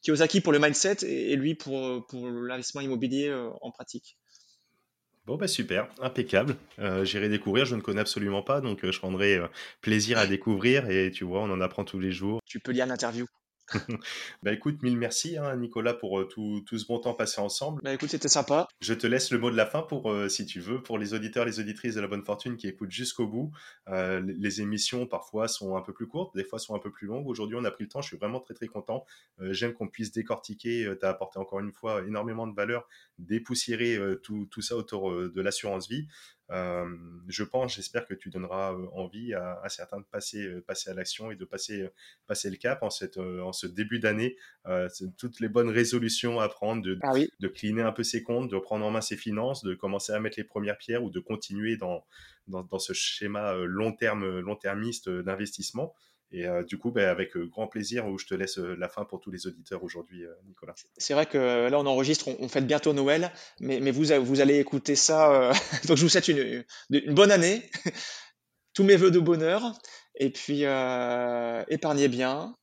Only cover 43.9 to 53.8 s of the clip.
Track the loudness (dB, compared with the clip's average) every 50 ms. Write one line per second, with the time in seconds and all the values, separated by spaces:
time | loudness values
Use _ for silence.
43.9 | -2 2 2 2 2 2 0 -2 -4 -6 -20 -20 -20 _ _ -4 -2 -2 -2 -2
44.9 | -6 -8 -12 -12 -12 _ -10 -10 -6 -4 -4 0 4 4 4 4 4 4 4 4
45.9 | 4 0 0 0 0 0 0 -2 0 0 0 -2 -2 -2 -4 -2 -2 -2 -2 -4
46.9 | -4 -2 0 2 4 4 2 2 _ _ -6 -6 -6 -4 -4 -2 0 2 0 0
47.9 | 0 0 -4 -2 -2 -4 -2 -2 -2 -2 -2 -2 -4 -4 -4 -2 -4 -2 -2 0
48.9 | 0 -2 -2 -2 -6 -6 -6 -4 -2 -2 -2 -2 -4 -4 -4 -6 -6 -4 -4 -4
49.9 | -4 -4 -4 -2 -4 -2 -2 -4 -6 -6 -12 -8 _ -6 -4 -4 -4 -6 -4 -4
50.9 | -2 -2 -2 -2 -6 -6 -6 -4 -6 -6 -6 -8 -8 -4 -2 -2 -2 -2 -2 -4
51.9 | -6 -6 -8 _ _ -20 -20 -20 _ _ _ -10 -10 -10 -8 -6 -6 -6 -4 -4
52.9 | -4 -4 -2 -4 -4 -4 -6 -6 -4 -4 -2 -2 -2 -2 -2 -2 0 0